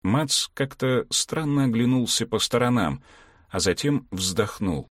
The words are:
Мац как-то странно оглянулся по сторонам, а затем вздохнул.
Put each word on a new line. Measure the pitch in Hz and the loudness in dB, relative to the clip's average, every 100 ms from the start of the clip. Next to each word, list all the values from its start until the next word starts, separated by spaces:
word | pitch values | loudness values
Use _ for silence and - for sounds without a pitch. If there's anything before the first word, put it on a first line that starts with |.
Мац | 95 127 151 - - | 2 0 0 -2 -4
как-то | - 139 - 131 127 - | -4 -6 -2 0 0 0
странно | - - 156 151 143 | -4 -2 -4 0 2
оглянулся | 135 113 120 131 117 - 113 | 2 2 2 2 2 -2 0
по | 110 | -2
сторонам, | - 120 123 123 85 69 - - - _ _ | 0 2 2 2 0 -4 -10 -20 -20 _ _
а | 95 | -2
затем | 90 87 143 143 - | 0 0 0 -2 -4
вздохнул. | 90 92 90 101 - 98 73 - | -6 -2 -2 -2 -2 -2 -2 -8